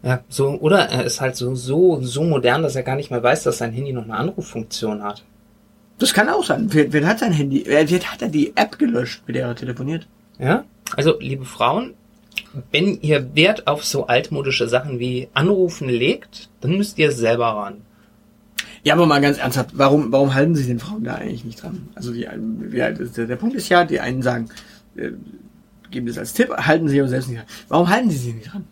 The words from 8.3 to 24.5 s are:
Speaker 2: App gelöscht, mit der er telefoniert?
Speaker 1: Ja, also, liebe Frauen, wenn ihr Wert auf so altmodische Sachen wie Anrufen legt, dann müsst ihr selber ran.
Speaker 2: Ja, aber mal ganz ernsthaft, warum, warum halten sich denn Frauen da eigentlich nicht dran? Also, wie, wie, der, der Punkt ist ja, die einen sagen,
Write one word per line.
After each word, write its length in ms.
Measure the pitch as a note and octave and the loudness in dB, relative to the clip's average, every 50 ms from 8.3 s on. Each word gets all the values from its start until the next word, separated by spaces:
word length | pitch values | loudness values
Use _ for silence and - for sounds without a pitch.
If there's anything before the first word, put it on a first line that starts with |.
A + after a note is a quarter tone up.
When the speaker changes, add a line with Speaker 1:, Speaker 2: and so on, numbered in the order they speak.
| D3+ D3+ C#3+ - - | 0 0 0 0 2
Speaker 2:
App 240 | - G3+ G#3+ - - | 0 0 0 0 0
gelöscht, 440 | D4+ B3 A#3 - B2+ A#2+ - - _ - | 0 0 2 0 -2 -4 -6 -14 _ -6
mit 80 | A#2+ | -4
der 120 | C3 B2+ B2 | -4 -4 -4
er 80 | A#2+ | -6
telefoniert? 520 | - - B2+ B2 - B2+ C3+ D#3+ E3 - _ _ _ _ _ _ _ | -6 -8 -10 -8 -8 -6 -6 -6 -8 -8 _ _ _ _ _ _ _
Speaker 1:
Ja, 240 | - C3 F3 A#3+ C#4+ _ _ _ _ - - | 0 2 2 2 0 _ _ _ _ -10 -4
also, 240 | - C#3+ D#3 - - | 0 2 2 2 2
liebe 240 | - - C3+ C3+ C3 | -2 -8 -8 -8 -8
Frauen, 520 | B2+ - - - A#2+ C#3 G3 B3 C4 - _ _ _ _ _ _ _ _ - - - - C#3 B2+ - | -12 -4 0 0 2 2 0 -2 -6 -10 _ _ _ _ _ _ _ _ -12 -12 -10 -14 -14 -14 -2
wenn 300 | - D3 F3 G3+ G3+ - | 0 2 2 2 0 0
ihr 340 | - D3+ D3+ C#3 C3 B2+ C#3+ | 0 2 2 2 0 -2 2
Wert 320 | D3 D#3+ F#3+ G#3+ - - - | 4 4 4 4 2 0 -2
auf 160 | D3 D3 - | -2 -2 -2
so 240 | - - C3+ - - | -4 -4 -4 0 2
altmodische 640 | A#2+ B2+ C3+ - D#3 C#3 C3+ C3+ C3 - A#2+ A2+ | 0 0 0 0 -4 -4 -2 -2 0 0 0 2
Sachen 300 | A#2 B2 C3 D3 C3+ A#2+ | 2 0 0 0 -6 -4
wie 280 | A#2+ B2+ B2+ B2 C3 - _ | -4 -4 -4 -4 -6 -4 _
Anrufen 560 | C3+ C#3 F3+ G#3 F#3+ F#3 F3 E3+ - D3 C3 | 0 2 2 4 4 2 0 0 -4 -4 -2
legt, 600 | B2 A#2 A#2+ D3 A#3+ D4 - - - - - _ _ _ | 0 2 2 2 0 0 -4 -16 -20 -20 -20 _ _ _
dann 160 | - C3 E3+ G3 | -2 -2 0 0
müsst 200 | G3+ G3+ - - | 0 -2 0 0
ihr 120 | D#3 D3 | 2 2
selber 360 | C3+ A#2+ A2+ A2 A#2 A#2 A#2+ A#2 | 2 2 2 2 2 2 2 0
ran. 340 | A2 G#2 G2+ G2+ G2+ - - _ _ _ _ _ _ _ _ _ _ _ _ _ _ - - - - - _ | 0 -2 -6 -8 -10 -16 -20 _ _ _ _ _ _ _ _ _ _ _ _ _ _ -10 -10 -10 -12 -4 _
Speaker 2:
Ja, 100 | D3 D3 | 2 4
aber 120 | E3 F3 | 6 6
mal 140 | D#3+ D3 C#3+ | 6 6 6
ganz 180 | C#3 C#3+ C#3+ C#3 | 4 4 2 2
ernsthaft, 320 | C3+ B2+ A#2+ C3+ B2 - - | -2 -2 -2 -2 -2 -2 0
warum, 400 | - C#3 C3+ C#3 D3 D3 A2+ A#2+ | 2 4 6 6 4 4 4 4
warum 200 | C3+ C#3 C#3 C3 | 4 4 4 4
halten 220 | C3+ C#3+ E3 E3+ | 2 4 4 4
sich 120 | D3+ C3+ B2 | 2 0 0
denn 120 | B2 A#2 | -2 -4
Frauen 240 | A#2+ D#3+ G#3 G#3+ A3 | -4 -8 -8 -8 -6
da 120 | - - | -6 -6
eigentlich 280 | - - - - A#2+ A#2 | -6 -6 -8 -8 -8 -10
nicht 180 | A#2 A2+ - | -12 -14 -12
dran? 280 | - E3+ - - - - - | -12 -12 -12 -12 -12 -16 -14
Also, 180 | - B2+ B2 A#2 | -12 -10 -8 -8
wie, 120 | A#2 A2+ A2+ | -8 -8 -10
wie, 480 | A2+ A2 A2 A2 A2+ - A2 A2+ A2+ A#2+ | -10 -8 -8 -6 -6 -6 -8 -6 -4 -2
der, 140 | B2 A#2+ A2 | -2 -2 -2
der 420 | - A#2+ B2 - - A#2 A2+ B2 | -4 -8 -10 -6 -6 -4 -4 -4
Punkt 200 | B2 - A#3 C#4 | -2 -2 -2 -2
ist 120 | B3 - - | -2 -2 2
ja, 160 | F3+ F3 F3 | 4 4 4
die 160 | D#3+ - - | 2 0 -4
einen 220 | - B2 B2+ C3 | -2 -4 -4 0
sagen, 280 | B2 B2+ B2 A#2+ A#2 A2 | 0 0 0 0 -4 -8